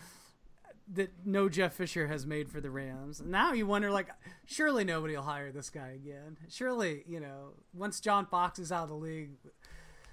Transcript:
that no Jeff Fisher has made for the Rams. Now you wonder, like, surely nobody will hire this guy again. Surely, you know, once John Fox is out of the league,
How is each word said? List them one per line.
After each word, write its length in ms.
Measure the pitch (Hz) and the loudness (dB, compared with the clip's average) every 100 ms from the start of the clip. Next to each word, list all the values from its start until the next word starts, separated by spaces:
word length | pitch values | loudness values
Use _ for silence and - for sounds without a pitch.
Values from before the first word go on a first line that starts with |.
| - - - _ - - - - - | -20 -20 -20 _ -20 -20 -20 -20 -8
that 160 | 185 190 175 190 | -2 -2 -2 2
no 220 | 196 196 | 4 6
Jeff 240 | 156 180 | 6 2
Fisher 320 | - 180 175 147 | 2 -2 0 0
has 180 | 151 135 | 0 -2
made 220 | 151 139 | -2 -4
for 120 | 151 | -4
the 80 | 143 | -4
Rams. 500 | 131 135 131 139 147 | -4 -6 -8 -8 -8
Now 280 | 165 190 330 | 0 4 6
you 140 | 254 208 | 4 4
wonder, 240 | 202 202 | 4 4
like, 180 | 202 190 - - - - | 2 0 -8 -16 -18 -8
surely 380 | - 311 262 | 2 4 4
nobody 300 | 190 160 156 | 4 2 0
will 80 | 147 | -2
hire 300 | 139 143 139 | -2 -4 -4
this 160 | 139 135 | -8 -10
guy 200 | 151 131 | -10 -10
again. 480 | 135 139 139 151 156 160 | -10 -12 -12 -12 -14 -12
Surely, 560 | - 254 247 190 147 - | -4 0 2 2 0 -6
you 140 | 170 | -8
know, 300 | 143 139 139 - - | -6 -10 -14 -18 -16
once 260 | 175 202 - | -6 -4 -2
John 240 | 214 202 196 | 4 4 4
Fox 320 | 175 175 - | 4 4 2
is 140 | 165 | -2
out 120 | 175 | -2
of 40 | 160 | -2
the 80 | 151 | -6
league, 360 | 160 160 147 135 - - - - - - - | -6 -6 -8 -14 -20 -20 -18 -16 -16 -18 -18